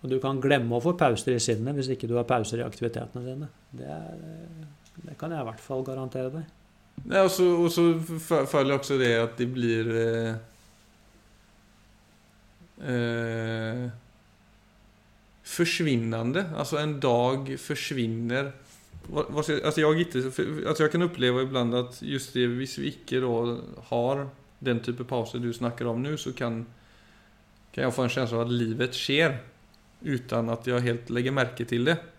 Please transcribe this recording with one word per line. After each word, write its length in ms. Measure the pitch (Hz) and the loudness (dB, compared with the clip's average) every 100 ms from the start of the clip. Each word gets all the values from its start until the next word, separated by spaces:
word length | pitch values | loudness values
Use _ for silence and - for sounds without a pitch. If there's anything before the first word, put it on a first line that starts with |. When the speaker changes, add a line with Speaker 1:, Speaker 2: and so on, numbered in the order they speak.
Speaker 1:
Og 80 | 135 | 0
du 60 | 131 | 0
kan 160 | 135 139 | 0 2
glemme 340 | 135 143 117 120 | 4 4 4 2
å 60 | |
få 80 | 156 180 | 2 4
pauser 340 | 143 110 - | 4 4 2
i 80 | 123 | 2
sinnet 380 | 113 110 120 143 | 2 0 0 -2
hvis 100 | 131 | -2
ikke 160 | 131 113 | -4 0
du 20 | 120 | 0
har 80 | 120 | 2
pauser 320 | 127 107 117 | 0 0 -4
i 60 | 123 | -4
aktivitetene 560 | - 117 120 117 123 | -4 -4 -4 -8 -10
dine. 220 | 123 131 147 - _ | -10 -10 -12 -14 _
Det 160 | 127 131 | -14 -10
er, 300 | 156 160 165 160 160 165 160 156 147 - - 165 | -10 -10 -14 -14 -16 -16 -16 -18 -20 -20 -18 -18
det 80 | 151 | -10
kan 160 | 160 | -8
jeg 80 | 165 | -6
i 60 | 117 | -6
hvert 140 | 110 | -8
fall 220 | - 131 135 | -6 -6 -4
garantere 480 | 131 131 131 131 | -6 -6 -4 -4
deg. 160 | 151 147 - _ _ _ - - | -6 -10 -16 _ _ _ -16 0
Speaker 2:
Ja, 140 | 196 | 4
og 60 | 190 | 4
så, 140 | 185 180 170 | 6 6 6
og 80 | 170 | 4
så 140 | 170 170 | 6 6
f-, 500 | 165 165 160 - 160 135 | 6 0 -8 2 2 4
føler 240 | 151 139 | 4 4
jeg 80 | 139 | 2
også 160 | 139 139 | 2 4
det 100 | 123 117 | 6 6
at 180 | 117 117 | 2 0
det 80 | 120 | -2
blir, 340 | 127 117 113 113 113 | 2 2 2 2 2
eh, 400 | 113 113 113 110 113 - - _ _ _ _ - _ _ _ _ _ _ _ _ _ _ _ _ _ _ - - | 2 2 0 -4 -8 -20 -20 _ _ _ _ -20 _ _ _ _ _ _ _ _ _ _ _ _ _ _ -20 -12
eh, 1080 | 151 123 117 117 117 113 113 113 110 120 123 117 - _ _ _ _ _ _ _ - _ _ _ _ _ | -2 0 0 0 -2 -2 -2 -2 -4 -4 -6 -10 -18 _ _ _ _ _ _ _ -20 _ _ _ _ _
försvinnande. 1040 | - - 170 - 160 123 113 113 117 156 185 156 | -12 0 0 2 2 2 0 -2 0 -2 -2 -4
Alltså, 200 | 143 151 | -2 -2
en 220 | 151 143 | -2 0
dag 560 | 139 120 123 135 135 135 | 2 4 4 0 -4 -8
försvinner. 960 | - 147 - 139 117 113 117 127 139 - - - - - - | -6 -6 -4 -2 -2 -2 -2 -2 -4 -8 -20 -20 -20 -20 -8
Hva, 160 | 147 - | -4 -2
hva 120 | 147 | -2
skal, 180 | 151 151 | 0 0
alltså, 180 | - 151 | 0 4
jeg 260 | 151 156 165 | 4 4 2
ikke, 180 | 127 131 | -2 -4
for, 180 | 127 - 151 - | -2 -4 -2 -2
alltså, 160 | 156 | 2
jeg 100 | 151 | 2
kan 140 | 170 175 | 2 0
uppleva 360 | 170 127 123 | 2 2 2
ibland 320 | 131 131 120 | 0 0 0
at 260 | 123 123 - | 0 -2 -8
just 320 | - 139 123 | -6 -6 -4
det, 120 | 127 120 | 0 0
hvis 320 | 123 131 - | 0 -4 -4
vi 120 | 139 | -6
ikke 300 | - - 127 | -6 -4 -2
da 120 | 127 117 120 120 - - - | 0 0 0 -4 -8 -16 -4
har 340 | 120 120 139 139 - - - | -2 0 0 -4 -12 -20 -8
den 200 | 131 117 | -2 0
type 220 | 113 120 | -2 -6
pauser 340 | 120 127 110 123 | -4 -4 -2 -4
du 140 | 120 | -4
snakker 340 | 117 120 120 120 | -2 -4 -2 -4
om 160 | 117 | -2
nu, 140 | 139 151 | -2 -4
så 160 | - | -6
kan 320 | 123 120 113 113 - - - - - - _ _ _ _ - | -4 -4 -4 -8 -16 -20 -20 -20 -20 -20 _ _ _ _ -2
kan 80 | |
jeg 80 | 131 | -2
få 140 | 120 123 | 0 0
en 60 | |
känsla 240 | 135 120 113 | 0 0 0
av 60 | 120 | 0
at 60 | 120 | 2
livet 400 | 113 113 123 - | 0 0 -2 -2
skjer 380 | - 139 160 127 - _ _ _ _ _ - | 0 4 4 0 -10 _ _ _ _ _ -4
uten 420 | 131 123 117 117 | -4 -2 -2 0
at 160 | 117 | -2
jeg 160 | 127 123 123 | 0 0 2
helt 240 | 117 - | -2 -2
legger 220 | 117 127 139 | 0 0 2
merke 300 | 120 - 120 | 0 -2 -2
til 160 | 120 | 2
det. 140 | 127 165 - | 2 2 -2